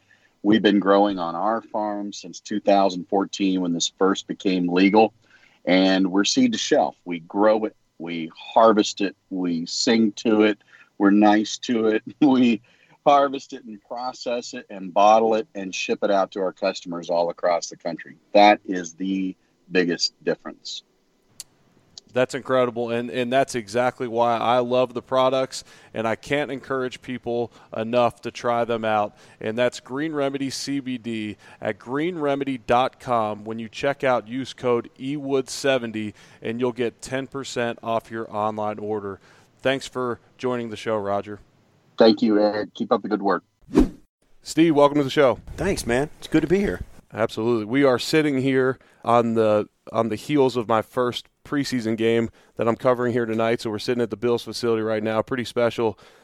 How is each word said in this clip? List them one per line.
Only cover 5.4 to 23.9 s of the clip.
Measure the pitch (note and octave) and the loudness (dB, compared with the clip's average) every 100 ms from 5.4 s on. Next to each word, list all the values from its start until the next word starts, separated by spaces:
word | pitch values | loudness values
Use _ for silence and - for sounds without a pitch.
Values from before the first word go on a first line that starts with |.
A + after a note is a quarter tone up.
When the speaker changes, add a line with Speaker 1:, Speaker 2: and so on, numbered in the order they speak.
| _ _ - | _ _ 0
Speaker 1:
and | F#2 F#2+ F#2+ F#2+ | 2 4 2 2
we're | F#2+ G2+ | 0 0
seed | C3+ B2+ | 2 2
to | G#2+ | 0
shelf. | - D3 D2 - | 0 2 2 -4
We | F2 E2+ | -10 -10
grow | D#2+ G2+ G#2+ A2 G#2+ | -6 0 2 2 0
it, | - _ - | -10 _ -14
we | E2 E2 D#2+ - | -10 -8 -8 -12
harvest | - A#2+ A2+ G#2 G#2 - | -2 6 6 6 2 -2
it, | G2 - - | -6 -6 -10
we | F#2+ F2+ E2 E2+ | -6 -2 -4 -4
sing | - C3+ A2+ G#2+ - | -4 0 2 2 0
to | A#2 G#2+ | 0 2
it, | G#2+ G#2 _ - _ - | 2 0 _ -20 _ 0
we're | G2+ | 4
nice | G#2 G#2+ G#2+ G#2+ - | 6 6 4 0 -6
to | - A#2 A2 | -4 0 0
it, | G#2+ - | 0 -4
<laughs> | - | 0
we | D3 B2+ B2 G#2+ _ _ _ _ | 4 4 4 2 _ _ _ _
harvest | D3+ C#3+ C#3 C3+ - | 4 4 4 -2 -12
it | C3 | -16
and | A#2 G#2 | -16 -18
process | - A#2+ B2+ B2 C3 A#2+ - | -14 -10 -10 -8 -6 -6 -6
it | B2 - | -12 -14
and | G2 F#2+ | -14 -4
bottle | G2+ G#2 A2+ A2+ | 4 6 6 6
it | A2 - G2+ | 0 -2 -8
and | F#2+ | -10
ship | - - A2+ | -6 -4 -2
it | G2+ | 0
out | G2 F#2 | 0 0
to | G#2 | -2
our | F#2 | -6
customers | - G2 F#2 F2+ E2+ E2 | -2 -4 -4 -8 -8 -4
all | E2+ E2+ | -2 -2
across | - F2+ E2+ - | -2 0 0 -4
the | D#2+ | -10
country. | F2 E2 - - _ | -10 -10 -12 -20 _
That | G#2 G#2 G#2 | 6 8 6
is | - F#2 E2+ | 0 -6 -8
the | E2 F#2+ F#2+ F#2 - _ _ - | -8 -4 -4 -4 -8 _ _ -4
biggest | F2+ F2 D#2+ - - | 0 0 0 -4 -4
difference. | - D#2+ D#2 - - - - _ _ _ _ - - _ _ _ _ - - | -6 -6 -8 -18 -16 -18 -18 _ _ _ _ -20 -20 _ _ _ _ -20 -8
Speaker 2:
That's | B2 B2+ C3 | -2 -2 -2
incredible, | A2 C3 B2 A2+ A#2 | -2 0 0 -2 -4
and, | A#2 A#2+ | -4 -4
and | B2+ A#2+ | -4 0
that's | C3 C3+ B2+ | 0 0 -2
exactly | G2+ A#2 B2 | -4 -2 0